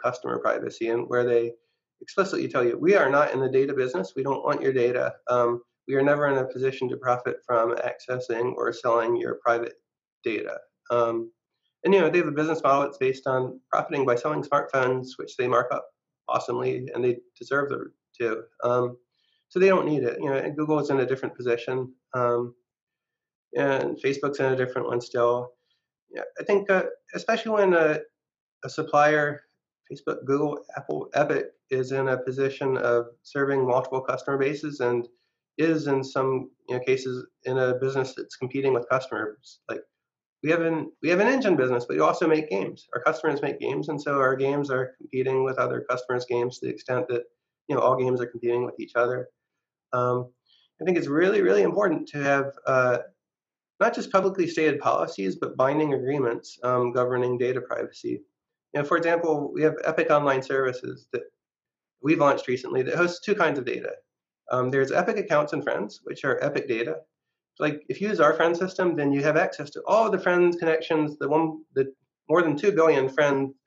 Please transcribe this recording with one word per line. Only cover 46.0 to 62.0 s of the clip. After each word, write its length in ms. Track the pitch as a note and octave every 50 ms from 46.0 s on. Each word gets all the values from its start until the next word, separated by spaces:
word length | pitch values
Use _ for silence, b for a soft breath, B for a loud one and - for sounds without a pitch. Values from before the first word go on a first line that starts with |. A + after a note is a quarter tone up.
| - - B2+ B2 B2
games 340 | - B2 A#2+ A#2+ B2 B2 -
to 80 | C3
the 60 | B2+ A2+
extent 360 | G#2 - - B2+ B2 A#2+ -
that, 160 | B2 A#2+ - - _ _ _ _ _ _ _ -
you 60 | C#3+
know, 60 | B2
all 160 | - B2 C3
games 240 | B2+ B2+ B2+ B2+ B2
are 60 | A#2+
competing 380 | - - - A#2+ A#2+ A#2+ A#2+ B2
with 140 | A#2 - -
each 180 | - - -
other. 320 | A#2+ A#2+ A#2+ B2+ B2 B2+ - _ _ _ _ _ _ _ _ _ _ _ - -
Um, 380 | B2 B2 B2 B2 B2+ B2 B2 _ _ _ b b b b b b -
I 40 | D#3+
think 140 | F3+ F3+ E3
it's 100 | C#3 C#3
really, 340 | C#3+ D#3 F3 F#3+ G#3+ G#3 F#3
really 200 | F3+ G3 G#3 F#3+
important 460 | F3 F3 G#3 G#3 F#3+ D#3 C#3+ D3+ -
to 100 | - D3 C#3
have, 300 | C#3 C#3+ C#3 C3+ C#3 - - -
uh, 320 | C3+ C3+ C3 B2+ B2 B2 A#2+ - - _ _ _ _ _ _ _ _ _ _ _ _ _ -
not 140 | F#3+ A#3 A#3
just 180 | B3 G3 - -
publicly 340 | F#3+ F#3+ G3 F#3+ G3 F3
stated 340 | - - E3 D#3 D3+ C#3 C#3+
policies, 560 | - B2+ - - E3 D#3+ - - G3 F#3+ F3
but 200 | - C#3 B2 -
binding 380 | C3 C3 C3+ D3 D3+ D#3 D3+ C#3
agreements, 640 | B2+ B2 C3 C#3+ C#3+ B2+ A#2 A#2 - - - - - A#2+
um, 300 | B2+ B2+ B2+ B2 A#2+ B2
governing 460 | B2+ B2+ B2 B2+ B2 B2 B2 B2 A#2+
data 220 | B2+ B2 B2+ B2+
privacy. 600 | A#2+ - A#2+ A#2 A#2+ A#2 - - - A#2+ B2 A#2+ - _ _ _ _ _ _ _ _ _ -
You 60 | D3
know, 40 | D3
for 120 | D3 F3
example, 540 | E3 E3 E3 E3+ E3 E3+ D#3+ D#3 D3 C#3+ C#3+ -
we 100 | C#3+ D3+
have 140 | D#3 - - -
Epic 260 | - D#3 - D#3+ E3
Online 320 | D3+ D3 D3 C#3+ C3+ C3 C3
Services 640 | - C#3 C3+ C3+ B2+ B2 - - - C3 B2+ - _ -
that 100 | A#2+ - - _ _ _ _ _ _ _ _ _ _ _ _ _ _